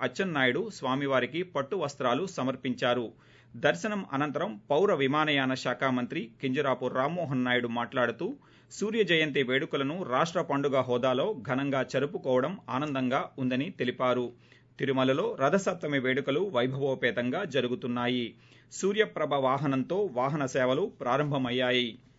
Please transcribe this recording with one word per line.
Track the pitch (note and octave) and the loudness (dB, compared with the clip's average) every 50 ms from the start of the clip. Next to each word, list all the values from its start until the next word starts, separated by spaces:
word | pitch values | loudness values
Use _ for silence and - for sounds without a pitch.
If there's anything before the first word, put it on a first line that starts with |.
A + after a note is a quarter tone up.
| B2+ | -4
అచ్చెన్నాయుడు | C3 - - G3 F#3+ E3 C#3+ C3 B2+ A#2+ D3+ F#3+ - | -2 -2 -2 -2 0 0 2 2 2 2 0 -2 -4
స్వామివారికి | - - - C3 B2+ C3+ C#3+ C#3 C3+ C3 B2+ A#2+ B2 D#3+ F3+ | -6 -6 -2 -2 0 0 2 2 2 2 2 0 -2 -4 -6
పట్టు | F3+ - D3 C#3 C3+ - | -4 -4 -4 -4 -2 -2
వస్త్రాలు | G3 D#3+ C3+ - - C3 B2 A#2+ C3 F3+ | -4 -4 -4 -4 -2 0 0 0 0 -2
సమర్పించారు. | F#3+ - - C3 B2+ C3 B2+ - C3+ B2 B2 C3+ B2 B2 B2 A#2+ G#2+ - - - - - - - _ - | -4 -6 -4 -2 -2 -2 -2 -4 -4 -2 0 0 2 2 0 -2 -4 -8 -14 -20 -20 -20 -20 -20 _ -6
దర్శనం | A#2+ A2+ C#3+ E3 E3+ - A3 G#3 G3+ F#3 - - | 0 0 2 2 0 -2 -4 -4 -4 -4 -4 -2
అనంతరం | C3+ D3 D3+ C3 D3+ E3 G#3 A3 G#3 - - | -2 -2 -2 -2 -2 -4 -4 -6 -8 -4 0
పౌర | D3 D3 F#3+ G3+ G3 | 2 4 4 4 4
విమానయాన | D3+ C#3 C3 C#3 D3+ D#3 D3+ D3 C#3 C3+ C3 C3 | 4 2 2 4 2 2 4 2 2 2 2 0
శాఖ | B2+ - C3 B2 - C#3 | -2 -2 -2 -2 0 0
మంత్రి | C3+ B2+ B2+ A#2+ A2+ B2+ A#2+ A2+ A2+ - - | 0 2 0 0 -2 -4 -6 -8 -8 -8 -6
కింజరాపు | - C3+ B2+ C#3+ C#3+ C3+ B2+ B2 C3 | -4 -2 0 0 2 2 0 0 0
రామ్మోహన్ | B2 B2 C3 C3 C#3+ C3+ C3+ C3+ B2 C#3 B2+ B2+ | -2 0 0 0 0 -2 -2 -2 -2 0 0 2
నాయుడు | B2 B2 B2 A#2+ A#2 | 2 2 2 2 0
మాట్లాడుతూ, | A#2 A#2+ A#2 A2 C3 C3+ B2 A#2 A2+ - D#3+ G3+ C#4+ - - - - - - - - | -2 -4 -4 -2 0 2 2 2 0 -2 -6 -6 -6 -10 -14 -20 -20 -20 -20 -20 -8
సూర్య | - F#3+ G#3+ G#3+ A#3 G#3+ | -4 -4 0 2 2 4
జయంతి | E3 E3+ D#3+ D#3 D3+ C3+ C#3+ C3+ | 4 4 4 4 2 2 0 0
వేడుకలను | B2 B2+ C3+ D3+ - - D3 C#3 C3+ D#3 F#3+ F#3 | 2 2 0 0 0 -2 -2 -2 -2 -4 -4 -4
రాష్ట్ర | - B2 C3 D#3 E3 - F3+ D#3+ | 0 0 2 2 2 0 -2 -2
పండుగ | - C#3+ C#3 C#3+ D3 C3 C3+ | 0 0 0 0 2 2 2
హోదాలో | B2 A#2+ B2 B2 B2 C3 B2+ B2+ D3 G3+ A3 - G#2 C#3 | 2 2 0 0 2 2 2 2 0 -2 -4 -6 -4 -4
ఘనంగా | B2+ C3 C#3 C#3+ C3+ C3 B2+ | -2 -2 0 0 0 0 -2
జరుపుకోవడం | B2+ - C3+ C3 D3 F#3+ F#3 - C#3+ B2+ B2+ B2+ C3+ G3 - - - | -2 -2 -2 -2 -2 -4 -4 -2 0 2 2 2 0 -2 -6 -8 -6
ఆనందంగా | A#2+ C3 D3 D3+ C#3 C3+ C3 B2 B2 D3+ F3 - - - | -4 -2 -2 -2 -2 -2 0 0 0 0 -2 -4 -6 -4
ఉందని | C3 B2+ B2+ B2+ C#3 C#3+ | -2 -2 0 -2 -2 -4
తెలిపారు. | - - C3+ B2 A#2+ - C3 B2+ B2 B2 B2 A#2 - - - - - - _ _ _ - | -4 -4 -4 -4 -2 0 0 0 2 0 -2 -4 -8 -12 -20 -20 -20 -20 _ _ _ -4
తిరుమలలో | C#3+ C3 C3 C3 C3 C3 C3 C#3+ - - G#3+ | -2 0 2 2 4 4 4 2 0 -2 0
రథసప్తమి | - C3+ C#3+ E3 G3 F#3+ - F#3 E3+ - D3+ D3 C#3 | 0 2 2 2 2 2 0 -2 -4 -4 -2 -2 0
వేడుకలు | B2 C3 C3 C3+ C3+ C#3 C3+ D3+ F#3+ G#3 | 2 2 0 0 0 0 0 0 0 0
వైభవోపేతంగా | E3+ B2 A#2+ C3 C3+ C3+ C3+ C#3 C3 B2+ - B2 A2 A#2+ A#2+ B2 C3 E3+ G3+ | 2 2 2 2 0 -2 -2 -2 0 0 0 0 0 0 -2 -2 -2 -2 -4
జరుగుతున్నాయి. | F3 B2+ C3+ B2 B2 B2 A2 - B2+ A#2+ B2 A#2+ B2 B2+ B2 A#2+ A2 - - - - - - - _ - | -2 0 0 0 0 -2 -4 -4 -4 -4 -2 -2 0 0 -2 -4 -6 -8 -14 -20 -20 -20 -20 -20 _ -8
సూర్యప్రభ | - - F#3+ G#3 G#3+ G#3+ - - - D#3 C#3+ C#3+ | -4 -2 0 2 2 2 2 0 -2 -2 0 2
వాహనంతో | C#3+ C3+ C3 C3 C#3 C#3+ D3 C3+ C3 B2+ B2+ E3 F#3+ G#3 F#3+ A#2 | 2 2 2 2 2 2 0 0 0 0 0 0 -2 -2 -2 0
వాహన | A#2+ B2+ C#3 D3 D#3+ C#3+ | 0 0 0 0 0 -2
సేవలు | B2+ - C#3+ B2+ B2+ C3 C#3+ F#3+ A3+ - - | 0 0 2 2 2 2 2 0 -2 -4 -4
ప్రారంభమయ్యాయి. | - A#2+ B2 C#3 D3+ D3 C#3+ C#3 C3 A#2+ A#2+ B2 B2+ B2 B2+ B2 B2 A#2 G#2+ - - - _ | -2 0 2 2 2 0 0 -2 -2 0 0 0 2 2 2 2 2 0 -4 -10 -18 -20 _